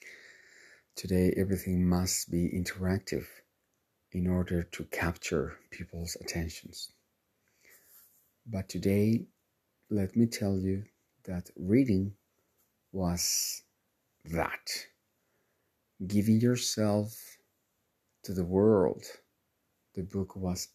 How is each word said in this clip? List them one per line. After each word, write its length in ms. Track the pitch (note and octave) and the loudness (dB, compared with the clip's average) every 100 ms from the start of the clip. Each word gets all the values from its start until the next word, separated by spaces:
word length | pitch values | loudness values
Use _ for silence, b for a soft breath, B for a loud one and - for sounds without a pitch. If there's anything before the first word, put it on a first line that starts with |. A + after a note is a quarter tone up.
| B B B B B B B B B | B B B B B B B B B
Today, 380 | - F2+ F#2 F#2 | -12 0 4 4
everything 540 | - F#2+ F#2 F#2+ F2+ F2+ | 4 0 0 0 2 4
must 420 | F2 F#2 - - | 2 0 -2 -2
be 200 | F2 F2 | -2 0
interactive 760 | F#2 F2 F#2 F#2 G2 - C#2 - - _ _ _ _ _ _ _ | -2 -4 -4 -2 -2 -2 -6 -6 -18 _ _ _ _ _ _ _
in 140 | F#2 F2+ | -2 0
order 360 | F2+ F2 F2 | 0 0 -2
to 200 | E2 - | -4 -10
capture 720 | - - E2+ - - E2 - - - | -10 -4 -4 -4 -4 -2 -2 -8 -18
people's 440 | - F2 E2+ E2+ - | -14 -12 -10 -10 -10
attentions. 720 | - E2+ D#2+ - - - - _ _ _ _ _ _ b b b b b b b _ _ | -8 -6 -6 -8 -16 -14 -16 _ _ _ _ _ _ b b b b b b b _ _
But 240 | - G2+ - | -8 -8 -6
today, 600 | F2+ G2 G2+ G#2+ A2+ - _ _ _ _ _ - | -2 2 4 4 2 0 _ _ _ _ _ -6
let 260 | G#2 F#2+ | -2 0
me 120 | A#2 A#2 | 2 2
tell 320 | - G2+ F#2+ | 2 -2 0
you 260 | F#2+ F#2+ G#2+ _ _ _ | 0 -4 -6 _ _ _
that 260 | - F2 - - | -10 -8 -8 -10
reading 600 | F2+ A#2+ C3 F#2+ G2 - _ _ _ _ _ _ _ | 2 4 4 2 0 -6 _ _ _ _ _ _ _
was 680 | F#2+ F2+ F2 - - - - _ _ _ _ _ _ D#2+ | -4 -2 0 -2 -2 -2 -6 _ _ _ _ _ _ -6
that. 600 | E2 - - - - - _ _ _ _ _ _ _ _ _ _ - F#2+ | -2 -2 -4 -10 -10 -12 _ _ _ _ _ _ _ _ _ _ -12 -2
Giving 320 | G2+ G#2+ A2 | 2 4 4
yourself 1000 | A#2+ A#2+ - - G#2+ G#2 G#2 - - - _ _ _ _ _ _ _ _ | 4 2 -2 0 2 2 0 -8 -20 -20 _ _ _ _ _ _ _ _
to 100 | - | -6
the 100 | F#2 | -4
world, 600 | F2 F#2 A2 G#2 D2 - - - _ _ _ _ _ _ _ | 2 6 8 8 6 0 -10 -20 _ _ _ _ _ _ _
the 80 | - | -10
book 340 | F2+ G2+ F#2 G2+ | -6 -4 -6 -4
was 320 | F2+ F2+ - | -4 -4 -8